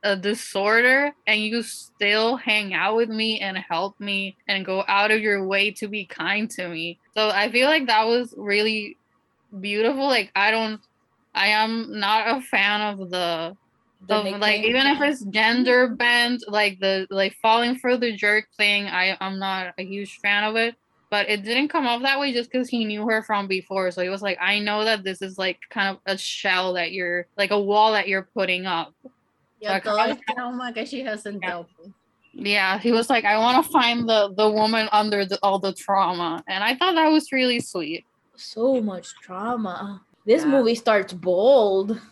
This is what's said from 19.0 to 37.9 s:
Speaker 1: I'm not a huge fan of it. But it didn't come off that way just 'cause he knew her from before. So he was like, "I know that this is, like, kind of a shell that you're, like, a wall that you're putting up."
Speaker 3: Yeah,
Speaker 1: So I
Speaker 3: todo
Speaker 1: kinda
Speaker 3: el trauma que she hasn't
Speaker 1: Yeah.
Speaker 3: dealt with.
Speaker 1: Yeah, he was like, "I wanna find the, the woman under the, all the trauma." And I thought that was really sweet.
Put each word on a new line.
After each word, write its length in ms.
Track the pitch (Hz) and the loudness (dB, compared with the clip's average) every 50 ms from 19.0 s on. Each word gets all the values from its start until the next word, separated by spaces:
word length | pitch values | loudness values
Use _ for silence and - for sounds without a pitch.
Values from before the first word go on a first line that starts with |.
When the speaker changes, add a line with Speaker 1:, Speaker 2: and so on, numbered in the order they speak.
| 185 190 190 - | 0 0 0 -2
Speaker 1:
I'm 180 | 190 190 196 190 | -6 -6 -6 -4
not 360 | 196 196 190 190 185 180 175 - | -4 -4 -4 -4 -6 -8 -8 -10
a 60 | 185 | -10
huge 340 | 185 190 202 202 196 - - | -8 -8 -10 -10 -10 -12 -4
fan 240 | - 202 202 208 208 | 0 0 2 2 2
of 120 | 214 220 | 0 0
it. 180 | 226 226 226 240 _ _ _ _ _ _ _ | 0 0 0 -2 _ _ _ _ _ _ _
But 180 | 208 208 196 202 | -2 -2 0 0
it 160 | 214 208 196 | -2 -2 -2
didn't 240 | 214 233 254 285 294 | -2 0 0 0 0
come 180 | - 330 277 | 0 0 0
off 160 | 240 240 240 | 0 -2 0
that 160 | 254 269 277 269 | 0 0 0 0
way 140 | 285 277 | 0 -2
just 180 | 240 240 233 247 | -2 -4 -4 -2
'cause 180 | - 254 247 247 | -4 -4 -4 -2
he 160 | 254 233 220 | -2 -4 -2
knew 200 | 214 208 208 214 | -2 -4 -4 -2
her 160 | 233 220 220 | 0 0 -2
from 240 | 220 - 214 202 202 | 0 -2 -2 -2 -2
before. 440 | 196 190 190 175 _ 190 190 185 180 | -2 -4 -6 -4 _ -4 -2 -2 -2
So 120 | 175 185 | -2 -2
he 60 | 180 180 | -4 -4
was 140 | 190 196 | -4 -4
like, 160 | 202 202 185 - | -4 -4 -4 -2
"I 180 | 180 190 202 208 | 0 0 0 0
know 220 | 208 208 208 214 214 | 0 -2 -2 0 2
that 200 | 220 220 208 185 | 0 0 0 -2
this 160 | 190 185 - | -8 -8 -8
is, 140 | 196 190 185 185 | -10 -12 -6 -4
like, 220 | 190 190 240 _ - _ | -4 -4 -4 _ -12 _
kind 200 | - 220 196 196 190 | -4 -2 -2 -2 -2
of 60 | - _ | -6 _
a 100 | - 190 190 | -4 -4 -4
shell 540 | - - - - - 202 185 185 185 185 | -4 -8 -8 -4 -2 0 0 0 0 0
that 180 | 180 180 170 165 | -2 -2 -4 -4
you're, 360 | 180 185 180 175 175 175 175 _ _ | -4 -4 -4 -2 -4 -4 -6 _ _
like, 140 | - 202 190 | -4 -2 0
a 80 | 202 208 | 0 0
wall 320 | 202 196 208 214 214 220 | 0 2 4 4 6 6
that 160 | 214 208 185 196 | 4 2 0 0
you're 200 | 190 190 190 _ _ | -2 -4 -4 _ _
putting 320 | 226 190 185 180 180 185 | -4 -2 0 -2 -4 -2
up." 280 | 190 175 165 160 - _ _ _ 262 _ _ _ _ _ _ _ _ _ _ | -4 -4 -4 -4 -6 _ _ _ -20 _ _ _ _ _ _ _ _ _ _
Speaker 3:
Yeah, 80 | 214 208 | -4 -2
Speaker 1:
So 60 | 190 | -2
I 60 | 190 | -2
Speaker 3:
todo 160 | 185 220 208 208 | 0 0 0 0
Speaker 1:
kinda 240 | 226 240 294 - - - | 0 0 -2 -4 -6 -6
Speaker 3:
el 60 | 226 | -6
trauma 380 | 247 247 240 247 247 254 247 | -6 -6 -6 -8 -8 -8 -8
que 140 | 233 226 220 | -8 -8 -8
she 180 | 226 - 247 262 | -8 -8 -8 -8
hasn't 360 | 254 214 214 - 208 202 202 | -8 -8 -8 -10 -12 -10 -8
Speaker 1:
Yeah. 60 | 175 180 | -8 -8
Speaker 3:
dealt 180 | 175 170 170 _ _ _ | -8 -8 -12 _ _ _
with. 140 | 165 196 - _ _ _ _ _ _ _ | -20 -20 -20 _ _ _ _ _ _ _
Speaker 1:
Yeah, 460 | _ - - 202 208 208 190 190 190 202 | _ -8 -2 0 2 2 2 2 0 0
he 120 | 190 233 | 2 2
was 160 | 233 226 240 - | 2 2 2 2
like, 140 | 269 233 214 | 0 2 2
"I 100 | 208 214 220 | 2 2 4
wanna 240 | 226 240 247 269 | 4 4 4 4
find 460 | 311 - - 277 247 233 240 240 233 226 | 2 4 2 2 2 4 2 0 0 2
the, 240 | 226 214 202 202 190 | 4 4 4 2 2
the 140 | 190 214 214 | 2 2 4
woman 380 | 214 214 214 220 226 226 220 214 | 4 4 2 2 2 0 0 4
under 340 | 214 208 214 214 208 202 196 | 2 2 2 2 0 0 0
the, 120 | 190 196 202 | -2 -2 0
all 160 | - 202 196 196 | 2 2 2 2
the 120 | 196 196 190 | 0 -2 -4
trauma." 680 | - - - 196 196 190 170 180 175 175 165 160 - - - | -6 -4 0 2 2 2 2 0 -2 -4 -4 -4 -6 -6 -6
And 160 | 190 190 202 | -4 -2 0
I 100 | 226 262 | -2 0
thought 180 | 262 349 381 370 | 2 0 2 4
that 160 | 320 320 311 | 4 4 6
was 180 | 311 311 302 - | 4 4 2 0
really 300 | 269 262 254 247 240 240 | 0 0 2 2 2 0
sweet. 440 | 226 - - 185 160 147 | -4 -6 -6 -6 -6 -6